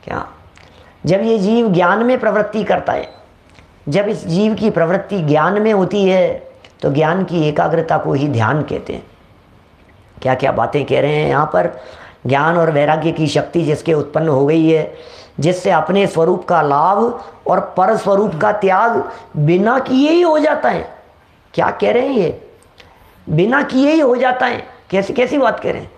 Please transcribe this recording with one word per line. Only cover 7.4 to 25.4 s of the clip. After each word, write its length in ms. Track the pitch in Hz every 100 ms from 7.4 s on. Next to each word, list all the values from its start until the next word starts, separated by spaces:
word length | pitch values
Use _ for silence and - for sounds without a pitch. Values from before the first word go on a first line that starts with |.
| 151
एकाग्रता 480 | 147 165 165 165 156
को 160 | 156
ही 140 | 147 147
ध्यान 340 | 117 107 151
कहते 320 | 143 - -
हैं। 140 | - - - _ _ _ _ _ _ _ _ _ -
क्या 140 | 127 131
क्या 160 | 135
बातें 340 | - 120 147 135
कह 160 | 131
रहे 140 | 139 151
हैं 140 | 151
यहाँ 160 | 139 156
पर। 340 | 175 - - - - - - 123
ज्ञान 300 | 135 156 175
और 140 | 160
वैराग्य 400 | 147 147 151 156
की 160 | 151 156
शक्ति 360 | 147 135 170
जिसके 300 | 147 151 -
उत्पन्न 340 | 156 143 156 160
हो 180 | 135 143
गई 240 | 165 160
है, 260 | 160 - - - - - -
जिससे 320 | 143 180 196
अपने 360 | 165 156 190 202
स्वरूप 380 | 160 165 180 -
का 160 | 175
लाभ 640 | 147 139 156 196 233 240 - - -
और 120 | 185
पर 380 | 196 - 202 214
स्वरूप 380 | 190 196 214 160
का 160 | 214
त्याग 600 | 208 196 185 233 226 - - - 151
बिना 420 | 147 180 208 262
किए 320 | 262 262 294
ही 100 | 330
हो 180 | 349 302
जाता 300 | 302 294 -
है। 260 | 185 - - - _ _ _ _
क्या 180 | - 170
कह 200 | - 202
रहे 160 | 240 269
हैं 60 |
ये? 380 | 262 165 - - - _ _ - _ - _ -
बिना 340 | 160 208 269
किए 280 | 277 262 285
ही 80 | 320
हो 160 | 277 240
जाता 300 | 254 254 -
है। 180 | - - - _
कैसे, 240 | 185 196
कैसी 240 | - 247
बात 220 | 294